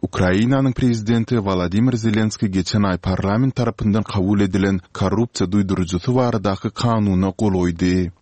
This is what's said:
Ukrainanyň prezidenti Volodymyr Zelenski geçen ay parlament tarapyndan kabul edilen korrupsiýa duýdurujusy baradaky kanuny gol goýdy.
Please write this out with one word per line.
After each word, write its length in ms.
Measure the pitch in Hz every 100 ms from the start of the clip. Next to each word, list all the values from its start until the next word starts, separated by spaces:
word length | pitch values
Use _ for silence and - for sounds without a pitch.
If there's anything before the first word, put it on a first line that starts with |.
Ukrainanyň 720 | - - 90 185 220 135 135
prezidenti 680 | 123 127 117 104 117 113 120
Volodymyr 580 | 98 90 87 98 127 123
Zelenski 540 | 110 107 110 - 110
geçen 320 | 92 87 107
ay 140 | 101 90
parlament 580 | - 92 95 107 131 -
tarapyndan 480 | 117 - 110 107
kabul 360 | 101 104 95 101
edilen 400 | 101 95 98 95 -
korrupsiýa 580 | - 98 101 120 - 90
duýdurujusy 600 | 101 95 92 87 90 -
baradaky 560 | 127 123 117 101 95 113
kanuny 640 | - 120 113 104 92 95 92
gol 160 | 107 92
goýdy. 540 | 90 85 90 92 87 -